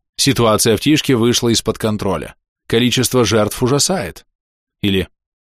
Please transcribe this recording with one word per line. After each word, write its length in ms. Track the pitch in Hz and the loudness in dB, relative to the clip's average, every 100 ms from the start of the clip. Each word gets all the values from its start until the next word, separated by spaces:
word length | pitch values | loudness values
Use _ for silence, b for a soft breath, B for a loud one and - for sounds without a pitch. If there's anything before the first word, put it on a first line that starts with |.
| _ - | _ -4
"ситуация 600 | 139 123 113 107 123 110 | -2 2 2 2 2 0
в 40 | |
Тишке 340 | 143 151 - | 2 0 2
вышла 340 | 123 117 113 120 | 2 2 2 0
из-под 280 | 113 - - | 0 -2 -4
контроля", 560 | 110 104 101 85 58 - _ _ - | -4 -4 -4 -4 -6 -16 _ _ -4
"количество 580 | 117 123 110 120 127 | 0 2 0 0 2
жертв 380 | 110 117 104 - | 2 2 0 -2
ужасает" 640 | 123 139 - 185 90 - - _ _ _ _ _ | 0 0 0 -2 -6 -12 -20 _ _ _ _ _
или 260 | 101 95 85 _ _ _ | -2 -2 -4 _ _ _